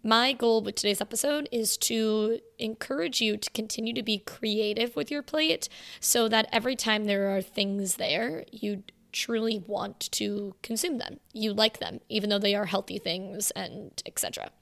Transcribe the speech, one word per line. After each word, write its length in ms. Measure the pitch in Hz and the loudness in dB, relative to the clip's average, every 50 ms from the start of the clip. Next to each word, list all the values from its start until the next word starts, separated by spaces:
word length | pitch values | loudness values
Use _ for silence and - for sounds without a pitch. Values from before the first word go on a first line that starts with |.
| - | 4
My 280 | 220 220 233 240 269 | 6 6 6 6 4
goal 300 | 277 233 233 233 226 226 | 2 4 4 4 4 4
with 140 | 214 202 202 | 2 0 -4
today's 240 | - - 208 202 - | 0 0 2 2 2
episode 480 | 208 - - 214 - 294 294 302 294 - | -2 -4 -2 0 2 2 2 0 -2 -2
is 260 | - 233 220 208 - - | -2 0 0 0 0 0
to 600 | - - 233 220 220 220 214 220 214 220 226 - - - _ - | 0 0 2 2 2 4 4 2 2 2 0 -2 -4 -16 _ -6
encourage 640 | 226 220 220 - - - 262 294 339 330 247 - | -6 -6 -6 -6 -4 -4 -2 -2 -2 0 2 2
you 160 | 233 214 208 | 2 2 2
to 140 | 208 - - | 0 -4 -6
continue 440 | _ - 220 214 - - 220 226 233 | _ -6 -6 -4 -4 -4 -2 -2 -2
to 80 | 254 | -2
be 160 | 214 - 214 202 | 0 0 0 0
creative 760 | - - - - - 220 208 214 214 208 208 226 233 240 - | 0 -10 -10 -4 -2 0 2 2 2 2 2 0 0 0 0
with 160 | 294 285 - | -4 -2 -2
your 120 | 294 294 | -4 -6
plate 460 | 277 - - 311 311 320 - - - - - - - - - - | -4 -2 0 2 4 4 2 0 -2 -8 -10 -16 -16 -16 -14 -4
so 300 | - - - 240 226 220 | 0 2 4 4 4 6
that 200 | 220 220 220 - | 4 2 2 2
every 240 | - 226 220 254 269 | 0 0 0 0 -2
time 300 | 233 - 226 214 214 214 | 0 2 2 2 2 2
there 280 | 208 202 196 196 196 196 | 2 2 2 2 2 2
are 80 | 190 | 0
things 540 | 190 - - - 202 196 196 202 196 185 - | -2 -2 -2 -2 0 0 0 -2 0 -2 -2
there, 480 | - - - 151 165 165 147 156 - - - | -2 0 0 0 0 0 -2 -4 -6 -10 -12
you 320 | - 220 - 208 208 196 202 - _ _ _ _ - | -10 -6 -4 -4 -4 -6 -8 -16 _ _ _ _ -6
truly 440 | - - - 233 220 220 226 226 208 | -6 -2 -2 0 0 0 0 -2 -2
want 420 | 170 220 202 196 - 202 202 _ - - | -4 -4 -4 -4 -4 -6 -8 _ -8 -6
to 420 | - - 214 202 202 208 202 196 190 _ | -2 -2 -2 -2 -2 -4 -6 -6 -10 _
consume 360 | - - 226 226 - 359 294 233 | -6 -4 -2 -2 0 -2 -2 -4
them. 220 | - - - - _ _ | -6 -8 -10 -14 _ _
You 220 | - 220 214 214 208 | -4 -2 -2 0 4
like 240 | 214 220 220 - - | 4 4 4 4 -2
them, 220 | - - - - _ _ | -8 -8 -8 -10 _ _
even 200 | 214 214 196 208 | -2 -2 2 2
though 100 | 202 202 | 2 4
they 160 | 208 202 202 | 4 2 2
are 120 | 202 214 | 2 0
healthy 320 | 170 202 196 196 - 185 196 | 0 0 -2 -2 -2 -8 -4
things 520 | - 180 165 185 190 196 196 208 208 - | -2 -2 -2 -2 -4 -8 -6 -4 -4 -2
and 500 | - - 190 - - - - - _ - - | -2 -4 -8 -8 -8 -12 -12 -10 _ -12 -12
et 140 | - - - | -8 -6 -4
cetera. 320 | - - - - - - _ _ | -4 -4 -4 -6 -10 -12 _ _